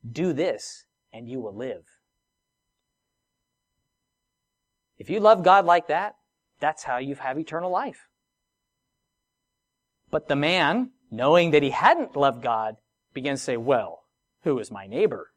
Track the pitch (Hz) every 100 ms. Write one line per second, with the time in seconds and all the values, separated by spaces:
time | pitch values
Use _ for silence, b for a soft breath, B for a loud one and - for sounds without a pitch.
0 | 117 117 180 139 175 107 - - _ _
1 | _ 110 117 131 110 98 127 - _ _
2 | _ _ _ _ _ _ 988 988 988 988
3 | 988 988 988 988 1017 988 988 988 988 988
4 | 988 _ _ _ _ _ _ _ _ _
5 | - 202 208 214 180 196 175 175 - 151
6 | 208 - _ _ _ _ 147 156 - 123
7 | 139 135 131 139 160 160 180 180 269 -
8 | _ _ _ _ _ _ _ _ _ 988
9 | _ 988 988 _ _ _ _ _ _ _
10 | _ 151 - 143 147 185 147 208 254 _
11 | _ 113 131 170 170 147 139 - 220 339
12 | 240 143 139 120 120 113 110 110 _ _
13 | _ 135 135 139 - 120 117 127 95 82
14 | _ _ _ _ 175 131 107 101 98 120
15 | 202 110 -